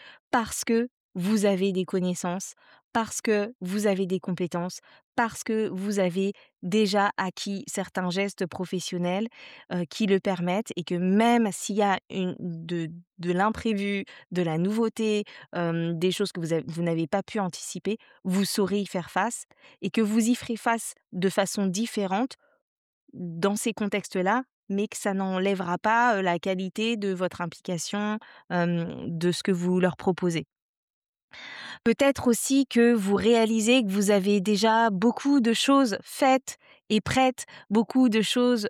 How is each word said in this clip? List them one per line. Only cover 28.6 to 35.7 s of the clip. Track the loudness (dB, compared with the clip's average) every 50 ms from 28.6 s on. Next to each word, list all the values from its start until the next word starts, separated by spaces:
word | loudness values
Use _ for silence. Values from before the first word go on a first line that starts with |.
| 0 0 0 -2 -2 -4 -6 -8 -8 -8
de | -4 -2 0 0 0
ce | 0 0
que | -2 0
vous | 0 0 0 2 2
leur | 2 0 0
proposez. | 0 -2 -2 0 0 -2 -2 -2 -2 -6 -8 _ _ _ _ _ _ _ _ _ _ _ _ _ _ _ _ -20 -20 -18 -16 -16 -16 -16 -16 -16 -2 0
Peut-être | 0 2 4 4 4 4 4 2
aussi | 2 2 2 2 2 2 2 2
que | 4 4 6 6 6 6
vous | 4 2 2 2
réalisez | 4 4 6 6 6 6 4 2 2 4 6 6 6 4
que | 4
vous | 2 2 4 4
avez | 4 4 4 4 2 2
déjà | 2 2 2 4 4 4 6 6 4 4
beaucoup | 2 2 2 2 2 2 2 2 4 4
de | 4 4 2
choses | 4 4 6